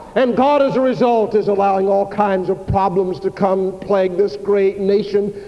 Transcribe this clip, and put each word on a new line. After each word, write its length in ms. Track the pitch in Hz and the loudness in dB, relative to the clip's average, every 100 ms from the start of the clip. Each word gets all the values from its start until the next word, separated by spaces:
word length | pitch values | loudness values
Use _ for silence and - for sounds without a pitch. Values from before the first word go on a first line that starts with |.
| - 214 | -6 0
and 200 | 254 226 | 0 2
God, 260 | 269 294 | 2 4
as 140 | 277 214 | 2 2
a 60 | |
result, 520 | 262 240 247 233 208 | 0 2 2 2 2
is 140 | 208 196 | 0 0
allowing 400 | 196 196 190 190 | 2 2 2 2
all 180 | 196 196 | 0 0
kinds 440 | - 208 190 180 | 0 0 0 -2
of 180 | 190 - | -4 -2
problems 520 | 196 190 180 185 185 | 0 2 0 -2 -4
to 100 | 190 | -6
come 480 | - 196 190 190 190 | -2 0 0 -2 -6
plague 380 | 190 196 190 180 | -2 0 0 0
this 180 | 202 202 | -2 -2
great 440 | - 202 196 196 | -2 0 0 0
nation, 540 | 190 202 196 202 202 - | 0 0 0 -2 -2 -8